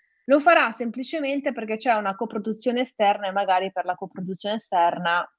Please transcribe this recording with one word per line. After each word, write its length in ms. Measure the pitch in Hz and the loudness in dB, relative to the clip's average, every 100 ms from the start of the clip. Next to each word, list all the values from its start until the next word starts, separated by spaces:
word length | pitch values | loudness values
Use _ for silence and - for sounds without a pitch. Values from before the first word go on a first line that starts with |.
| _ _ | _ _
lo 160 | - 285 | 2 4
farà 320 | 320 330 247 | 6 6 4
semplicemente 800 | 220 240 240 254 330 277 285 285 | -2 -8 -6 -8 -4 -2 -2 -4
perché 240 | 240 220 220 | -6 -6 -4
c'è 160 | 254 | 0
una 220 | 220 202 190 | 0 0 -4
coproduzione 640 | 220 220 214 220 254 240 | -6 -4 -6 -4 -2 -2
esterna 480 | 254 - 202 208 196 | -4 0 2 2 -2
e 40 | |
magari 380 | 190 190 185 190 | -2 2 2 0
per 140 | 185 | -4
la 100 | 180 | -6
coproduzione 640 | 180 190 - 185 185 208 220 | -6 -8 -10 -8 -8 -6 -6
esterna 720 | - 185 170 185 175 175 - | -2 2 2 2 0 0 -2